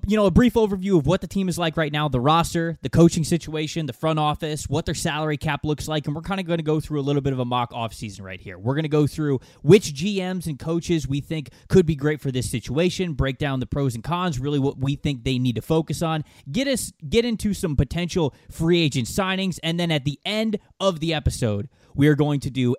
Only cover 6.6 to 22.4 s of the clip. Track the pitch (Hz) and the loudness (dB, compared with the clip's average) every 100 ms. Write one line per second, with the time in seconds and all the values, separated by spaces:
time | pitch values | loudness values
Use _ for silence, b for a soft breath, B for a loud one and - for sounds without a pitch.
6.6 | 151 156 - 151 139 143 135 131 123 123 | 0 0 -2 -2 0 0 0 -2 0 -2
7.6 | 120 120 113 - 110 95 95 92 98 90 | -2 -4 -8 -6 -12 -12 -14 -14 -14 -6
8.6 | 107 139 156 151 147 - 147 131 B B | -2 -2 2 2 2 0 -2 -2 B B
9.6 | 139 202 - 139 190 196 185 185 160 135 | 8 8 6 -4 -4 -2 -4 -4 -6 -8
10.6 | 156 170 - 165 127 139 - 160 139 B | -4 -4 0 -2 0 -4 -4 -8 -10 B
11.6 | - 190 160 151 147 151 139 127 120 120 | 2 4 4 2 -2 -2 -4 -4 -4 -4
12.6 | - 127 180 - 180 135 135 131 147 135 | -4 0 0 0 -4 -2 -2 -2 -4 -4
13.6 | 123 147 139 117 123 175 180 131 139 147 | -4 -2 -2 -2 -4 -2 -2 -2 -2 0
14.6 | 135 - 139 139 151 131 120 127 127 110 | 0 0 -2 -2 -2 -2 -2 0 0 -2
15.6 | - 160 156 143 165 160 B B - 165 | 0 0 0 -2 -2 -2 B B -8 -2
16.6 | 277 254 - - 151 220 240 220 208 190 | -2 -2 -4 -12 0 2 2 0 -2 -2
17.6 | 180 139 139 165 175 185 147 b b - | -2 -2 -2 -2 -2 0 -2 b b -2
18.6 | 165 175 160 131 113 - 190 190 190 160 | 2 4 2 0 -2 -2 -2 -2 -2 -4
19.6 | 160 170 170 156 131 - 185 214 226 208 | -4 -2 0 -2 -2 -6 -4 -2 -2 -4
20.6 | b - 196 165 160 156 139 - 117 101 | b -4 -2 0 -2 -2 -2 -2 -2 -2
21.6 | - b b - 147 143 147 143 | -6 b b 2 4 6 2 0